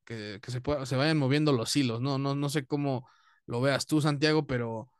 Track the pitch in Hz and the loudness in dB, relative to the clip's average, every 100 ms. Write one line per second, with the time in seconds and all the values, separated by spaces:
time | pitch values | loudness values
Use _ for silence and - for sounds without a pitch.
0 | - 117 104 98 - 123 127 147 127 131 | -12 -10 -8 -10 -8 -6 -2 -2 0 2
1 | 151 156 131 147 151 131 113 143 127 113 | 2 4 4 4 4 2 2 2 2 0
2 | 135 135 139 143 143 147 131 147 143 123 | -2 -2 -2 -2 -2 -4 -2 -2 0 -2
3 | - _ _ _ - 120 135 127 - 156 | -6 _ _ _ -8 -2 0 0 0 2
4 | 147 143 151 156 147 127 117 113 - | 2 2 2 2 0 -2 -4 -6 -10